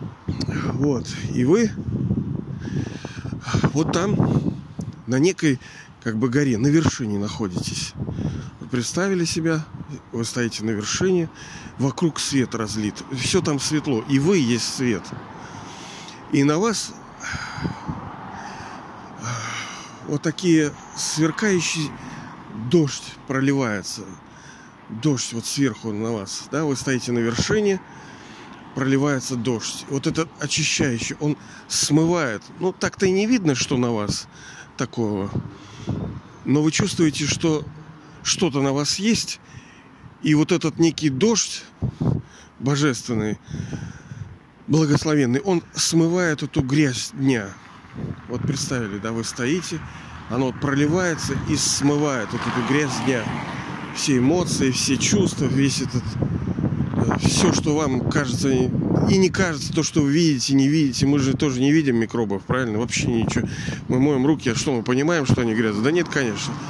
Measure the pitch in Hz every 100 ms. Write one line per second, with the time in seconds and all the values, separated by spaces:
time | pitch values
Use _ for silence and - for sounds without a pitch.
0 | - - - - - - - - 143 127
1 | - - - - 123 202 220 - - -
2 | - - - - - - - - - -
3 | - - - - - - - 143 160 170
4 | 196 - - - - - - - - -
5 | - 131 165 185 156 127 - - - -
6 | 117 110 123 135 139 107 139 156 156 -
7 | 113 101 104 - 104 90 - - - -
8 | - - - - - - - 123 117 -
9 | 196 185 165 175 160 160 156 - - 147
10 | - 117 117 127 117 - 107 104 104 -
11 | 185 180 160 - - - - - 135 -
12 | 170 - - 139 117 113 107 104 104 95
13 | - 131 123 185 165 143 - 151 151 117
14 | 123 135 147 196 120 117 - - 127 98
15 | - - - - - - - - - -
16 | - - - 123 139 151 226 202 - -
17 | - - - - - - - - - -
18 | - - - - - - - - - -
19 | - - 117 120 - - - - - -
20 | - 147 165 - 180 160 147 - - -
21 | - 156 160 - 214 185 156 165 147 -
22 | - - - - - - 117 170 143 -
23 | - - - 135 135 139 123 104 90 -
24 | 95 87 - - - - - - - 110
25 | 147 127 - 117 - - 135 107 113 104
26 | 110 113 95 - - 139 156 131 - 127
27 | 127 120 117 117 - 208 208 190 - -
28 | - - - - - - - - 131 135
29 | 147 135 - 127 113 113 - - - 139
30 | 160 151 156 - 147 - 151 - 151 117
31 | - 139 151 147 - - - - - 147
32 | 165 175 139 104 - - 180 - 196 -
33 | 196 185 214 254 170 127 - 131 123 113
34 | 104 - - - - - - - 131 -
35 | 110 101 101 - - - - - - -
36 | - - - - - 143 156 - 202 -
37 | 160 120 147 - 165 151 151 - - -
38 | - - - - 175 135 139 139 147 -
39 | 208 226 - - - - - - - -
40 | - - 156 151 151 175 160 - 165 151
41 | 151 131 208 220 - - - - - -
42 | - - - - - - 127 143 147 120
43 | - 113 107 101 - - - - - -
44 | - - - - - - - 151 156 143
45 | 160 151 127 127 196 175 - - - 165
46 | 165 180 175 147 147 160 131 147 147 117
47 | - - 135 123 98 98 - - - -
48 | - - - 120 - 135 - 127 110 101
49 | 107 113 113 - 123 175 165 160 - -
50 | - - - 117 131 - 143 139 147 175
51 | 180 156 - 131 110 147 - - 139 147
52 | 147 131 101 120 117 120 113 143 147 123
53 | - 127 110 - - - - - - -
54 | - 131 127 180 170 143 135 123 - 127
55 | - - 185 - 135 131 139 - 127 123
56 | - - - - - - - - - -
57 | - - - - 185 147 160 147 151 127
58 | 117 156 135 120 139 127 127 123 - -
59 | 196 190 180 175 185 147 - 160 147 165
60 | 143 151 165 135 - 135 135 160 143 113
61 | 139 143 135 127 151 127 139 156 139 117
62 | 110 117 107 98 - 127 123 107 120 -
63 | - 117 107 120 117 - - - - 127
64 | 143 139 135 143 120 110 156 123 107 127
65 | 147 175 131 127 117 110 113 104 123 175
66 | 165 147 123 101 - - -